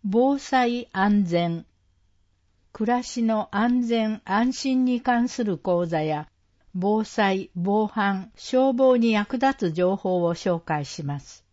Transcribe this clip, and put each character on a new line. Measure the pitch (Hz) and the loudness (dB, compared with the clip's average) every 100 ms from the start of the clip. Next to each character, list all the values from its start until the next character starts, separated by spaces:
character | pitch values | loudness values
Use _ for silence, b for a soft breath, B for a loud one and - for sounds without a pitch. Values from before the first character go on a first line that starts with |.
防 | 202 220 262 277 | 0 2 2 0
災 | - 262 240 240 233 | 0 0 0 -2 -6
安 | 190 202 208 | 0 2 4
全。 | 180 170 170 165 - _ _ _ _ _ _ _ _ _ _ | 2 0 0 -4 -10 _ _ _ _ _ _ _ _ _ _
暮 | - 220 | -6 -2
ら | 247 | -2
し | 247 240 | -2 -2
の | 226 220 - | 0 0 -2
安 | 202 240 247 | -2 0 0
全 | 233 233 220 214 | 0 0 0 -4
安 | - 202 247 | -2 0 0
心 | 254 269 254 | -2 -2 0
に | 254 247 | 0 0
関 | 247 240 240 | 0 0 0
す | - | -2
る | 214 170 | -4 -2
講 | - 175 175 | 0 0 0
座 | 165 | -2
や、 | 156 151 151 _ _ _ _ 180 | -2 -4 -8 _ _ _ _ -4
防 | 190 214 | 0 0
災、 | 214 - 202 190 - 175 | -2 0 0 0 -4 -6
防 | 180 208 208 | 0 0 0
犯、 | - 196 190 190 - | -2 -2 -2 -8 -18
消 | - 254 269 | -2 2 2
防 | 247 262 247 | 4 4 4
に | 226 | 4
役 | 214 208 262 | 0 -2 0
立 | 269 269 180 | 0 0 -2
つ | |
情 | 160 180 196 | 0 0 0
報 | 190 180 | 0 0
を | 170 | 0
紹 | 170 190 170 | 0 -2 -2
介 | - 151 | -2 -4
し | 143 - | -4 -8
ま | 143 143 | -8 -8
す。 | - - _ | -10 -20 _